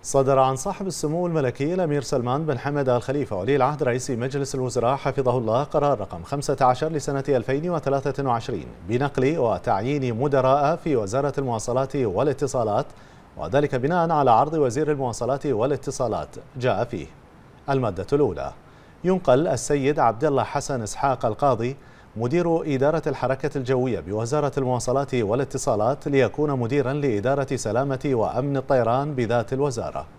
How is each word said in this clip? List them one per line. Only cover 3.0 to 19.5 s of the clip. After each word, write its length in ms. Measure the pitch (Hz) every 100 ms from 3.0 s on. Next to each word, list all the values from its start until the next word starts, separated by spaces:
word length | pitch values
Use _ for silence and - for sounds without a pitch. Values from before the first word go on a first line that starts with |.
خليفة 380 | - 139 131 98
ولي 160 | 101 139
العهد 280 | 127 147
رئيس 280 | 139 123 127
مجلس 440 | 117 127 139 139 135
الوزراء 400 | 127 120 117 135
حفظه 420 | 143 131 123 123
الله 260 | 110 117
قرار 360 | 143 160 143 139
رقم 240 | 98 87
خمسة 340 | 82 143 143 135
عشر 300 | 127 127 156
لسنة 320 | 160 135 139 135
ألفين 400 | 131 110 139 170
وثلاثة 540 | 170 139 139 135 135
وعشرين 420 | 139 117 - 104 62 - 85
بنقل 480 | 120 139 - 131 165
وتعيين 840 | 120 92 - 101 117 147 127 113
مدراء 560 | 143 135 127 139 143 165
في 200 | 170 131
وزارة 380 | 101 123 143 139
المواصلات 580 | 135 113 - 123 135 147
والاتصالات، 920 | 117 92 143 131 139 135 110 107 151 - - - - -
وذلك 380 | 76 131 147 131
بناء 360 | 131 175 165
على 200 | 156 135
عرض 220 | 113 143
وزير 380 | 160 135 117 151
المواصلات 540 | 147 131 110 117 139 151
والاتصالات. 840 | 113 127 139 - - 123 95 76 - - 131
جاء 280 | 123 98 117
فيه: 220 | 98 69 - - - - - -
المادة 380 | 139 117 90 95
الأولى، 380 | 143 135 78 67 - - - - -
ينقل 440 | 170 185 185 127
السيد 520 | 175